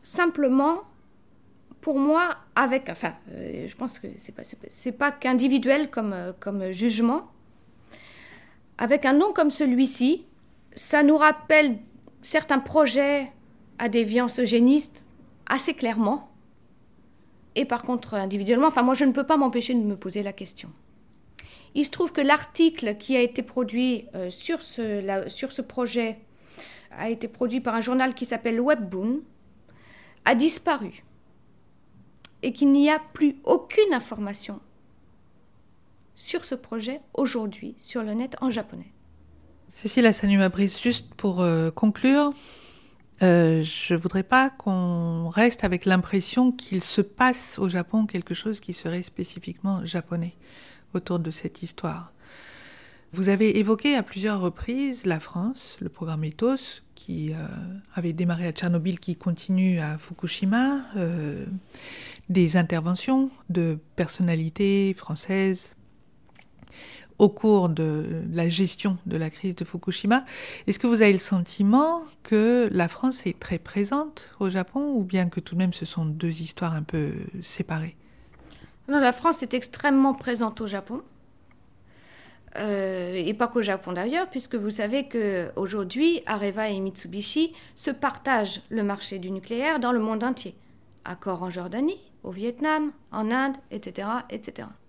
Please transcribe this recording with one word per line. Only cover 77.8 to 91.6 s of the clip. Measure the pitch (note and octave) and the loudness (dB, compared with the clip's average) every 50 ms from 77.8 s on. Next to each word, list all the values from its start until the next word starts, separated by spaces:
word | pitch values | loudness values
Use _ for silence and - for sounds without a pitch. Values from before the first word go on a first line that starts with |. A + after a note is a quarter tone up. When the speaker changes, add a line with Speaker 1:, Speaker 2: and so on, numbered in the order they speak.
| D#3+ E3+ - - - - - - - - - - - - - - - - - _ - | -6 -8 -12 -18 -20 -20 -20 -20 -20 -20 -20 -20 -20 -20 -20 -20 -20 -20 -20 _ -6
Speaker 1:
Non, | - C#4+ D4 | 0 2 4
la | C4+ B3 | 4 4
France | B3 - - - E4 - C4 | 2 4 2 2 2 2 0
est | A3 - | -2 -2
extrêmement | B3 - - - - - C#4+ C4+ C4+ C4+ C4+ B3+ | -4 -4 -6 -10 0 2 4 6 6 6 4 2
présente | B3 - B3+ A#3+ A3+ A#3+ A3 A3+ - | 0 -4 -4 -2 0 -2 -2 -2 -6
au | A3+ | -8
Japon. | G3+ G3+ G3 G3 - A3+ D4+ - - - - _ _ _ _ _ _ _ _ _ _ _ _ _ _ _ - - - - - - - - _ _ - - | -6 -6 -8 -8 -8 -12 -12 -12 -14 -20 -20 _ _ _ _ _ _ _ _ _ _ _ _ _ _ _ -20 -20 -20 -20 -20 -20 -20 -20 _ _ -12 -8
Euh, | - G#3 G#3+ G3+ G3 G3 F#3+ F#3+ F#3 F3 F3+ F#3 | -6 -4 -2 -2 -2 -2 -2 -4 -4 -6 -4 -4
et | F#3+ E3 E3+ G#3+ | -4 -4 -4 -2
pas | G#3+ B3 | -2 -2
qu'au | A#3 - B3 | 0 0 -2
Japon | G#3+ G#3 F#3+ F#3+ - F#3 | 0 0 -2 -4 -4 -6
d'ailleurs, | F3+ F3 F#3+ A#3 C#4+ E4+ F#4+ F#4 | -6 -4 -4 -2 -2 -2 -4 -4
puisque | - C4+ - - - | -6 -8 -8 -6 -6
vous | A3+ G3+ G#3+ | -4 -4 -4
savez | G#3 A3 G#3 G#3 A#3+ C#4 C#4 | -4 -4 -4 -2 -2 -2 -2
qu'aujourd'hui, | C#4 - A#3 G#3+ G3+ G3 F3+ E3+ - - - G3 F3+ G3+ G#3+ G3 F3+ F#3+ B3+ D#4 E4+ E4+ - - | -2 -4 -2 -2 0 -2 -2 -4 -6 -4 -6 -6 -4 -4 -6 -6 -6 -2 0 2 2 2 0 -4
Areva | - G#3+ G3+ G3+ G3+ F#3 G#3+ A3 G#3+ | -6 -4 -4 -4 -4 -4 -4 -4 -4
et | G3+ F#3+ | -4 -4
Mitsubishi | F#3+ G3 F#3+ - - F3 F3 G3+ G#3 - - D4+ D#4+ D#4+ D#4+ - - - - | -6 -6 -8 -10 -12 -10 -10 -8 -8 -4 -2 -2 -2 -2 -4 -14 -20 -20 -12
se | - - D4+ | -6 -6 -6
partagent | C4+ - - C4+ B3+ - - C#4 C4 A3+ G#3 F#3+ F#3+ F#3 - - | -4 -2 -4 -4 -4 -4 -2 0 0 0 0 -2 -6 -10 -10 -6
le | - A3+ | -4 -2
marché | G#3 G3+ G3+ G3 - - G3+ F#3+ | -2 -2 -2 -4 -8 -10 -10 -10
du | F3+ F#3 | -8 -8
nucléaire | F#3+ F#3+ - - A#3 A#3+ C4+ D#4 D#4+ C#4 | -8 -10 -8 -8 -6 -2 -2 0 0 0
dans | A#3 A#3+ | 0 0
le | B3 A#3+ | 0 0
monde | A3 A3 A3 A3 A#3 | 0 0 -2 -2 -2
entier. | B3+ B3+ - - F#3+ - _ _ _ - - _ _ _ _ _ | -4 -4 -4 -8 -14 -14 _ _ _ -20 -20 _ _ _ _ _
Accord | - F3+ - - G3 F#3 E3+ F3+ | -14 -14 -8 -6 -6 -6 -4 -6
en | F#3 | -8
Jordanie, | E3+ F#3 | -6 -8